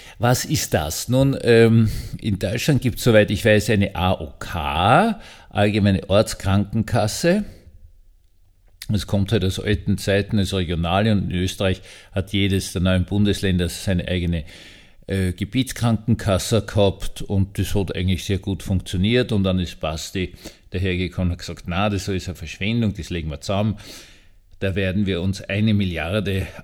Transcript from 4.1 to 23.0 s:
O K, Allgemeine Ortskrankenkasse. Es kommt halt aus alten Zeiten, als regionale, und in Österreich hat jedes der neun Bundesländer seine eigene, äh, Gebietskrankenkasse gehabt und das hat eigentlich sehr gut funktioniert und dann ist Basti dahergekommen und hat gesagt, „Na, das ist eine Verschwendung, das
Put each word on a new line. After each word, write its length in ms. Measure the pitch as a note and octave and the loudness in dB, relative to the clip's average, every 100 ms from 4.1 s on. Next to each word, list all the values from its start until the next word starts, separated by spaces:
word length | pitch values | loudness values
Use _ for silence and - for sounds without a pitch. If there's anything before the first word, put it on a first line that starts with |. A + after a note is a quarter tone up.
| - | 0
O 140 | D#2 - | -6 -12
K, 800 | - E2+ C#2+ D2+ G2 D3+ A3+ - - - - | -10 -6 -4 0 4 6 4 -2 -10 -20 -8
Allgemeine 600 | G2+ G#2 G#2 G2+ F#2+ - | 0 2 4 4 2 4
Ortskrankenkasse. 1400 | G2+ G#2+ - G2+ G2 G2 A2+ - A2+ G#2+ - E3+ G#3 G#3 - - - - - - _ _ _ _ _ _ - - | 2 2 -2 0 0 0 -2 0 0 0 0 0 0 -2 -14 -20 -20 -20 -20 -20 _ _ _ _ _ _ -18 -4
Es 140 | G#2 - | -4 -2
kommt 260 | G2+ G2+ | -2 0
halt 100 | G#2+ | 2
aus 160 | F#2 - | 0 -2
alten 380 | G#2 G2+ - F#2+ | -2 -2 0 -2
Zeiten, 420 | - G2+ G#2 A2 | 0 0 2 0
als 140 | F#2 | 0
regionale, 580 | F#2+ E2+ E2 E2+ F#2+ A2 | -2 -2 -2 0 2 2
und 200 | G#2 F2+ | 2 0
in 80 | F2+ | -2
Österreich 420 | F#2 - F#2+ F#2 - - - | -2 0 -2 -2 -8 -20 -8
hat 220 | G2 F#2 | -6 -2
jedes 400 | G2+ G2 F#2+ - | 0 2 0 -2
der 80 | F#2 | 0
neun 240 | F#2 F#2 F2 | 2 2 0
Bundesländer 640 | G2+ G2+ F#2 G2 F2+ E2+ | 2 2 2 0 0 0
seine 360 | - G#2 F2+ - | -4 -2 -2 0
eigene, 380 | F2+ E2+ E2+ - - - - - - - | -2 -2 -4 -6 -16 -20 -20 -20 -18 -6
äh, 260 | G2 F#2 | -2 -2
Gebietskrankenkasse 1300 | F2+ G2 C3 B2+ - A#2 A2 - G#2+ - F2+ - A2 | -2 -4 -2 -4 -2 0 0 0 0 2 0 2 0
gehabt 600 | - A2 G2 - - - | 2 2 2 2 -6 -6
und 360 | - G2 F#2+ - | -4 -2 -2 -2
das 160 | F#2 | -2
hat 220 | G2+ F2 - | 0 -2 -2
eigentlich 280 | F#2 F2+ | -2 -2
sehr 140 | - F#2+ | -2 -4
gut 240 | - F2+ | -2 -6
funktioniert 720 | - F#2 - F2+ G#2 B2 - | -2 -4 -2 0 2 2 2
und 120 | G#2 | 0
dann 140 | F#2+ F#2 | 2 0
ist 220 | F2 - | -2 -6
Basti 540 | D#2 D#2+ - F#2+ F2 - - - - | -6 -6 -6 -6 -6 -8 -20 -20 -10
dahergekommen 580 | F#2 F#2+ F2+ F2 - F2+ | -4 -2 -2 -4 -2 -2
und 40 | |
hat 80 | F2+ | -4
gesagt, 240 | - - - | -10 -12 -6
„Na, 240 | F2 G#2+ | -2 0
das 180 | G2 G2+ | -2 -2
ist 200 | F#2 - | -4 -6
eine 60 | D#2+ | -10
Verschwendung, 580 | D#2+ - G#2 A#2+ G#2+ | -12 -6 -2 0 0
das 160 | - | -2